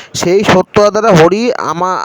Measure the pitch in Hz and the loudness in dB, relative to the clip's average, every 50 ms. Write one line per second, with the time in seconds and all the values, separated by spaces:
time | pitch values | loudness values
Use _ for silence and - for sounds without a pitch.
0 | - - - - - 175 180 202 214 - - 185 180 - - 208 208 208 196 214 | -18 -14 -10 -6 -2 0 0 0 2 2 0 0 0 0 0 0 2 2 2 0
1 | 214 226 190 160 160 170 180 214 233 247 - - - 135 156 165 180 185 185 143 | 0 2 4 4 4 2 2 0 -2 -2 -4 -4 -6 -6 -6 -4 -4 -4 -4 -6
2 | - | -6